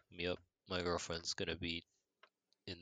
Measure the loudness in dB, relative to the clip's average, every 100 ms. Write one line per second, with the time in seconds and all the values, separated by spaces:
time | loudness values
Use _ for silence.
0 | -14 0 0 0 -4 _ -2 2 4 2
1 | 0 -2 -2 -2 -2 0 0 -2 -6 _
2 | _ _ -20 _ _ _ -10 -10